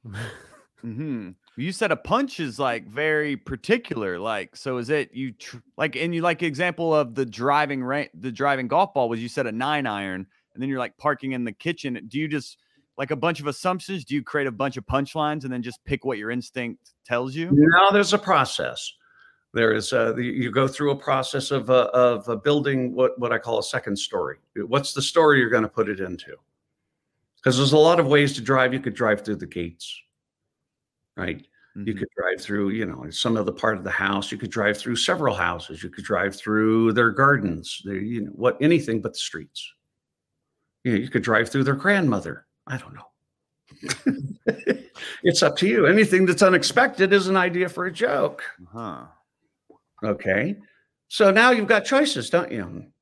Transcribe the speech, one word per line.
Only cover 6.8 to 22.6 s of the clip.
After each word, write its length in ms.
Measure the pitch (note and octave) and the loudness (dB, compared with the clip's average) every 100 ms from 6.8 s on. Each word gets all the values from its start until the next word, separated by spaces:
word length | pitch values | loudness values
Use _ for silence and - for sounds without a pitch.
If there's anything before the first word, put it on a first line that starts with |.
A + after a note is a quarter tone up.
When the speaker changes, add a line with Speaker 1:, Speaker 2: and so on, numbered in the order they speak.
| E3 | 2
Speaker 1:
of 220 | D3+ C3 A#2 | 2 2 -2
the 100 | B2+ | -4
driving 580 | G#2+ B2+ C#3+ D3 C#3 | -2 0 2 0 -2
ra-, 220 | B2+ C#3+ C#3 | -4 -4 -6
the 180 | D#2+ G2 | -10 -12
driving 360 | A#2 C#3+ C3+ B2 | -2 0 0 0
golf 260 | D3 G3 | 0 2
ball 140 | C#3 A#2+ | 0 0
was 140 | A2+ | -2
you 80 | A#2 | -6
said 180 | D3 A#2+ | -4 -4
a 40 | |
nine 360 | A2 C3+ D3+ C3 | -4 -2 -2 -2
iron, 400 | G2+ G2 F#2 F#2+ _ _ | -4 -6 -8 -10 _ _
and 80 | - | -8
then 80 | C3+ | -6
you're, 100 | C3+ | -4
like, 180 | A#2+ _ | -6 _
parking 340 | D3+ C#3 C3+ | -2 -2 -4
in 140 | B2+ A#2 | -6 -6
the 80 | |
kitchen. 480 | G2+ E3+ E3 C#3+ A#2 G#2+ | -6 -6 -6 -6 -8 -8
Do 120 | C3+ | -6
you 80 | D#3 | -4
just, 300 | D3 - - _ _ _ - | -4 -6 -20 _ _ _ -8
like, 140 | C3+ | -6
a 40 | D3 | -2
bunch 240 | D#3+ E3 | -2 -2
of 80 | C#3+ | -6
assumptions? 560 | C#3 F#3 F3+ - F#3+ | -4 -4 -4 -6 -10
Do 120 | C3+ C#3+ | -4 -6
you 80 | |
create 240 | A#2+ D3+ C#3 | -4 -4 -4
a 40 | |
bunch 240 | A2 C3+ B2+ | -2 -4 -4
of 100 | - | -2
punchlines 580 | C3+ C#3 D#3 D3+ D3+ | -2 -2 -2 -2 -4
and 80 | C3 | -6
then 100 | B2+ | -6
just 220 | A#2+ - - | -8 -12 -6
pick 180 | C#3 | -4
what 140 | C3 A2+ | -4 -4
your 120 | G#2+ | -4
instinct 640 | B2 A#2 C3 A#2+ - _ _ _ | -6 -6 -8 -8 -10 _ _ _
tells 300 | A#2+ C3 C#3 | -2 -2 -6
you? 140 | E3 | 2
Speaker 2:
No, 400 | C#3+ D#3 F3 G3 | 6 8 8 6
there's 220 | G3+ F3+ | 6 4
a 60 | G#3 | 0
process. 760 | - D#3+ B2+ - B1 B1+ - - _ _ _ _ _ | 4 2 2 -2 -6 -6 -12 -16 _ _ _ _ _
There 180 | A#2+ A2+ | 2 2
is 220 | G#2+ G#2 | 2 0
a, 200 | B2 A2+ A2+ | 0 2 0
you 340 | B2 B2+ A#2 | -4 -2 0
go 160 | A2+ C3+ | 2 0
through 240 | - D3 | 0 -2
a 60 | C#3+ | 0
process 520 | D3 C3+ B2+ C#3 C3 | 0 -2 0 -4 -2
of, 200 | C#3 A2 | -4 4
uh, 200 | B2+ A#2 | 4 4
of, 340 | B2+ B2 A#2 A2 | 4 4 4 -4
uh, 80 | A2 | -2
building 580 | D3 D3 | 2 2